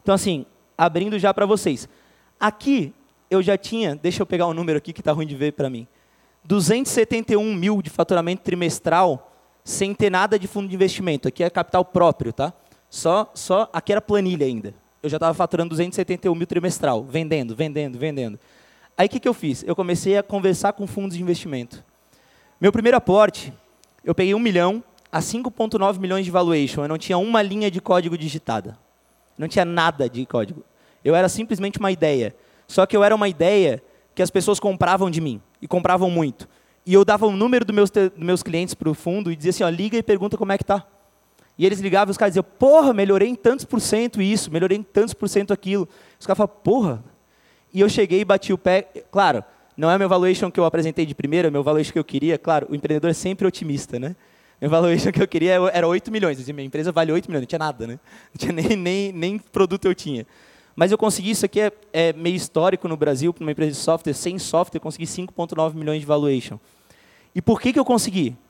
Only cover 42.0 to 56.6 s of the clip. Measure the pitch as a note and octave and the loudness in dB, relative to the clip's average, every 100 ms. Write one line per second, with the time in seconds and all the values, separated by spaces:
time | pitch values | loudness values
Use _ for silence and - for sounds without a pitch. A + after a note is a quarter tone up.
42 | G3+ G3 G#3 F3+ F3+ _ C4 D#4 C#4 A3 | 2 2 2 2 -4 _ 8 8 8 2
43 | G3 G3 G#3+ B3 A#3 C4 - A#3+ - G#3+ | 4 4 2 2 2 0 -2 -4 0 0
44 | A#3 G#3+ F#3+ G#3+ - D#3+ F3+ G3+ G#3 - | -2 0 0 0 -2 -2 0 0 0 0
45 | A3+ - G3+ G3+ G3+ G3+ F#3 G3 E3 - | 0 -2 -2 0 0 -2 -2 -2 -4 -10
46 | - _ - F#3+ G3+ - - B3 G3 A2+ | -20 _ -4 0 0 0 0 2 0 -4
47 | - _ _ _ _ _ _ F3+ G#3 G#3 | -12 _ _ _ _ _ _ 2 2 4
48 | G3 F#3 G3+ F#3+ - F#3 F#3 F#3 - - | 2 2 2 0 2 -2 2 0 0 -18
49 | - G3 F#3 B2 - _ _ - D#3+ F#3 | -6 0 2 0 -4 _ _ -2 2 2
50 | G3 F#3 F3+ F3+ F#3+ F3+ E3 E3 D#3+ D#3 | 2 2 2 2 0 0 2 2 -2 -2
51 | D#3+ C#3 C#3+ D#3+ E3 C#3+ C#3 D#3 D3 F3 | -4 -4 -2 0 2 0 0 0 0 -4
52 | F#3 C3+ D3+ D#3 - D#3 - D3 D3 D3+ | -4 -2 -2 -2 0 -2 -2 -6 -2 0
53 | E3 D#3 F#3 F#3+ F#3+ - D#3+ C#3 - A#2+ | 0 -2 -4 -2 -2 -2 -8 -8 -8 -8
54 | C3+ F3+ _ _ _ _ D3+ E3 F3 E3 | -8 -12 _ _ _ _ 0 2 4 2
55 | - D#3 F#3+ E3 E3+ F#3 F3+ F3 E3+ F3+ | 0 0 0 0 2 2 2 2 0 0
56 | - A3 F#3 C3+ B2+ D3 | -2 -2 -2 -2 -8 -10